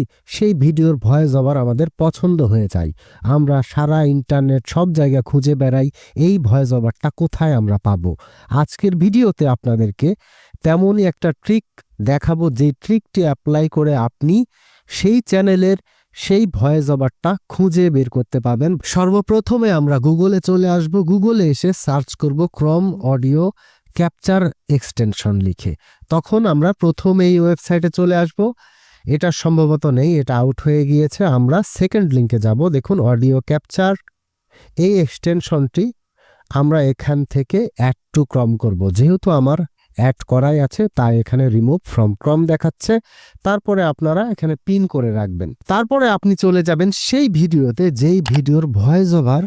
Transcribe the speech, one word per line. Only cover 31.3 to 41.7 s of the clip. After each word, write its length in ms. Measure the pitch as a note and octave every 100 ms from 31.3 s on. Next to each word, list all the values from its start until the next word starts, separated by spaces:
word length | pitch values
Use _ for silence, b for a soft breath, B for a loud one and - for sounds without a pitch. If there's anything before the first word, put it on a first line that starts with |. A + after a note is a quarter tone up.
| B2+
আমরা 200 | B2 F3 - -
সেকেন্ড 300 | F#3 A3 F3 B2+
লিঙ্কে 240 | A#2 A#2 A2
যাব। 140 | A2 F3 C#3
দেখুন, 220 | - F#3+ A#2
অডিও 260 | A#2+ C3 C3 -
ক্যাপচার, 440 | D3+ - - F#3+ G3 _ _ _ _ _ b b b F3+
এই 80 | G3
এক্সটেনশনটি 840 | D3 - E3+ E3+ - D#3 C#3 - A#3 - _ _ b b b
আমরা 280 | C#3 D3 D#3 C3+
এখান 260 | B2+ - C#3+ C#3+
থেকে 260 | - C3+ G3 A#3 - B2+
add 120 | - _
to 80 | D#3 C#3
Chrome 240 | C3 A#2 A2+
করব। 180 | A2+ F2+ F#2+ F#2
যেহেতু 320 | D3 F#3 G3 D3+
আমার 180 | C3 D#3+ E3 _ _ -
অ্যাড 220 | B2+ - -
করাই 260 | B2+ C#3 D3+ C3+
আছে, 160 | - G#3+ -
তাই 160 | A#2+ A#2
এখানে 220 | A2 B2+ C3 A2
remove 280 | A#2